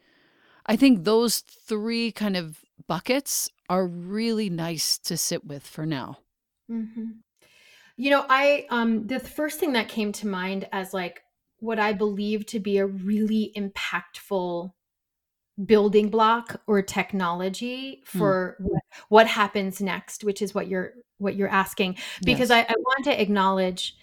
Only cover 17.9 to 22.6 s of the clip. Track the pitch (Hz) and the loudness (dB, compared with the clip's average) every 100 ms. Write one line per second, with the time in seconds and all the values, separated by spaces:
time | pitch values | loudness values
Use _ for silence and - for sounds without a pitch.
17.9 | 262 - 185 202 190 180 - 190 165 - | -14 -8 0 2 2 0 -6 -4 -4 -4
18.9 | - - 208 226 226 202 208 190 190 196 | -12 4 6 6 4 0 -2 -4 -4 -6
19.9 | 180 - - 208 196 196 202 170 185 180 | -6 -10 -8 -4 -4 -4 -4 -4 -4 -6
20.9 | 240 - - 196 196 196 196 190 - 190 | -10 -20 -8 -4 -2 0 0 0 0 -2
21.9 | 185 - - 185 262 247 233 | -4 -10 -4 0 2 4 4